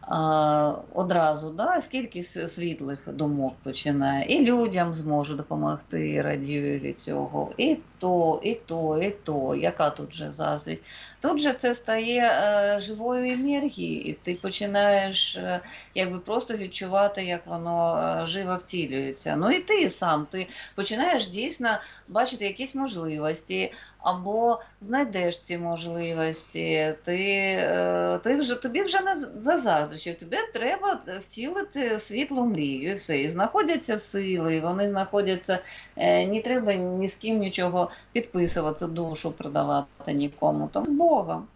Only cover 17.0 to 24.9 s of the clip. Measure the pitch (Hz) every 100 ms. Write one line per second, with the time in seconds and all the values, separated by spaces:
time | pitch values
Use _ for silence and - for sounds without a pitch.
17 | 202 202 185 175 170 170 170 170 170 160
18 | 165 165 165 185 185 180 - 180 156 131
19 | 135 135 156 151 190 359 359 415 269 -
20 | 180 151 151 190 180 - - - 196 220
21 | 339 294 196 185 269 - 240 208 - -
22 | - 196 254 233 202 196 269 269 269 190
23 | 160 151 156 165 - 185 190 - - -
24 | - 185 185 220 233 226 - _ 202